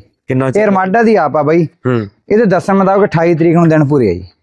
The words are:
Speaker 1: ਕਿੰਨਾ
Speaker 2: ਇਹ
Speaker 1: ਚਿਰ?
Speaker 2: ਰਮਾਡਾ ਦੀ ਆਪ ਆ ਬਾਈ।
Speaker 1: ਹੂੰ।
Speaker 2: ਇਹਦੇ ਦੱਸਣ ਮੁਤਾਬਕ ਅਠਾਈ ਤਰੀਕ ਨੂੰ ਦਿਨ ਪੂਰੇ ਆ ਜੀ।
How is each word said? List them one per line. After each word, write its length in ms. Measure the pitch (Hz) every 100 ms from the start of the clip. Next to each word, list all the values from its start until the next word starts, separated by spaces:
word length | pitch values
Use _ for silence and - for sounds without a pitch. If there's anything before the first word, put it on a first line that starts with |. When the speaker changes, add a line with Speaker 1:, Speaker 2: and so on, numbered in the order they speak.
| - _ -
Speaker 1:
ਕਿੰਨਾ 200 | 131 131
Speaker 2:
ਇਹ 40 |
Speaker 1:
ਚਿਰ? 160 | 196 214
Speaker 2:
ਰਮਾਡਾ 360 | 190 190 220
ਦੀ 120 | 226 220
ਆਪ 200 | 151 147
ਆ 80 |
ਬਾਈ। 200 | 143 165
Speaker 1:
ਹੂੰ। 440 | 160 _ 127 120 101 _ -
Speaker 2:
ਇਹਦੇ 160 | 208 220
ਦੱਸਣ 280 | 180 -
ਮੁਤਾਬਕ 320 | 196 190 196 202
ਅਠਾਈ 300 | 170 170 165
ਤਰੀਕ 200 | 170 165
ਨੂੰ 140 | 170
ਦਿਨ 180 | 156 139
ਪੂਰੇ 220 | 147 107
ਆ 40 |
ਜੀ। 140 | 87 90 _